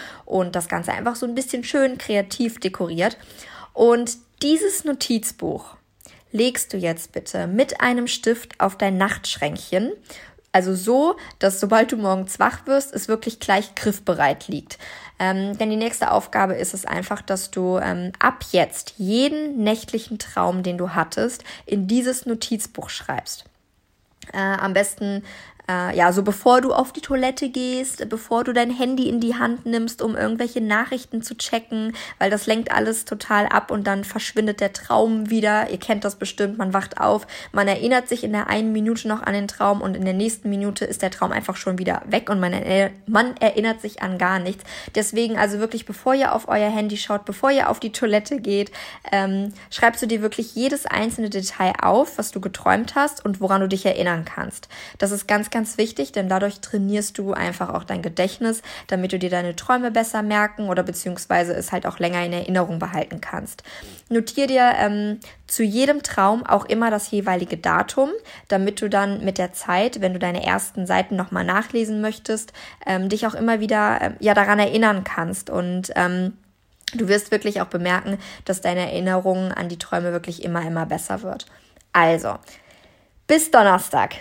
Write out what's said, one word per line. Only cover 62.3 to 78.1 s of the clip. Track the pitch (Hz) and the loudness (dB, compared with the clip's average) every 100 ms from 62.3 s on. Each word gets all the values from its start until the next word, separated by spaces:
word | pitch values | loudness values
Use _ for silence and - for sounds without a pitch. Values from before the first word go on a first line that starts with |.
Erinnerung | 175 - 185 170 165 | -4 0 2 2 -2
behalten | 175 170 - 165 | -4 -4 -6 -8
kannst. | - 170 - - - - - - - | -10 -10 -10 -16 -18 -18 -18 -16 -2
Notier | 233 220 - 269 | -2 0 -2 2
dir, | 262 247 - | 6 6 6
ähm, | 208 208 208 214 - - - | 2 2 -2 -4 -10 -18 -6
zu | - | 0
jedem | 214 220 269 294 | 2 4 4 2
Traum | - - 196 226 - | 0 2 4 4 4
auch | 202 | 2
immer | - 220 233 | 4 2 2
das | 208 - | 0 -2
jeweilige | 208 196 180 175 170 | -2 0 0 -2 -2
Datum, | 175 165 180 - 277 440 - - - | 2 2 2 2 0 0 -10 -12 0
damit | 196 196 208 | 0 0 -2
du | 208 | 0
dann | 202 202 202 | 2 0 0
mit | 196 190 | -2 -2
der | 180 | -4
Zeit, | - - 180 233 226 | -4 0 2 2 0
wenn | 185 | -2
du | 180 | 0
deine | 180 175 | -2 -2
ersten | - 190 - - 180 | 0 0 -2 -6 0
Seiten | 185 185 190 | 2 2 -2
nochmal | 202 180 | -2 -2
nachlesen | 180 190 233 233 220 214 | 0 0 0 -2 0 0
möchtest, | 214 220 - 220 - - - - - | -2 -4 -4 -4 -6 -16 -20 -10 -2
ähm, | 190 190 | 0 0
dich | 214 226 | 0 0
auch | |
immer | - 226 220 | 0 2 2
wieder, | 214 214 208 220 | 2 2 4 2
ähm, | - - | 0 0
ja, | 208 | 4
daran | 202 202 208 | 6 6 4
erinnern | 202 220 220 196 | 4 4 4 4
kannst | 190 - 165 190 - | -2 -4 -4 -6 -4
und, | 185 180 180 185 - | -4 -2 -2 -2 0
ähm, | 180 180 185 - _ _ _ _ - | 0 0 -2 -4 _ _ _ _ -8
du | 233 185 | -2 4
wirst | 208 - | 2 4
wirklich | 208 208 202 | 0 0 -2
auch | 180 | -2
bemerken, | 170 180 180 208 | -2 0 0 0